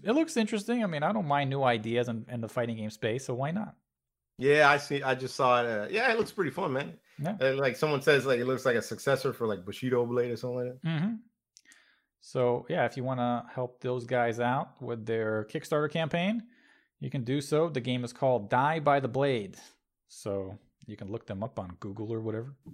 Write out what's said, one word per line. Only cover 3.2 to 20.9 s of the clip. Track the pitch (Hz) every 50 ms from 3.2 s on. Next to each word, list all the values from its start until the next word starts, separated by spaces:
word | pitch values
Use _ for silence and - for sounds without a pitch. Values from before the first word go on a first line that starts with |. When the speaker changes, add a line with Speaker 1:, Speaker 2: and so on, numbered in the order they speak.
| 131
Speaker 1:
so | - 127
why | 120 135 151
not? | 170 214 220 - - _ _ _ _ _ _ _ _ _ _ _ _
Speaker 2:
Yeah, | - 123 139 147 151 151 139
I | 147
see. | 143 - - 143 143 135
I | 131 127
just | 127 131 123 -
saw | - 135 127 123 120
it. | 120
Uh, | 117 113 104 104 -
yeah, | - 220 247 254 220
it |
looks | 233 214 -
pretty | - - 180 139
fun, | - 175 196 160
man. | 131 135 147 170 165 - _ _ _ -
Speaker 1:
Yeah. | 143 175 214 -
Speaker 2:
Uh, | 131 135 135
like | 135 139 131 120
someone | - 156 151 147 135
says, | 139 156 147 139 123
like, | 139 127 120
it | 120
looks | 127 131 120 -
like | 135 117
a | 113
successor | 104 - 113 107 - 143 135 - - 135 117
for, | - 117
like, | 110 104 92 90
Bushido | 101 98 - 131 127 123 120 120
Blade | 117 123 123 123 123
or | 117
something | 113 127 123 123 127
like | 123 123 127 131
that. | -
Speaker 1:
Mm-hmm. | 160 165 151 170 214 233 220 - _ _ _ _ _ _ - _ _ - - _ _ _ _ _ _ _ _
So | - - - 135 123 123 120 120 - -
yeah, | 165 165 120
if | 117 -
you | 139 123
wanna | 131 131 123 123 123 120 117 120 - -
help | 131 127 123 - _
those | - 127 123 127 120
guys | 120 131 123 120 117 110 117
out | 120 120 127 143 165 - - -
with | 127 117 120 113 107
their | 110 113 113 110 110 107 107 107 -
Kickstarter | - 156 - - 160 147 151 147
campaign, | - 165 160 147 - 170 180 196 226 233 - - _ _ _ _ _ _ _ _ _ _
you | 143 131
can | - 139 117
do | 120 135 147
so. | 139 - 151 151 165 170
The | 147 131
game | 117 127 123 123 123
is | 117 -
called | - 139 131 127 113 101 101
Die | 127 123 135 151 160 160
by | 143 147 143 143
the | 135
Blade, | 120 110 135 139 143 131 113 101 92 - - - - - _ _ _ _ _ _
so | _ - - - 110 98 98 95 95 98 - _ _ _ _ -
you | -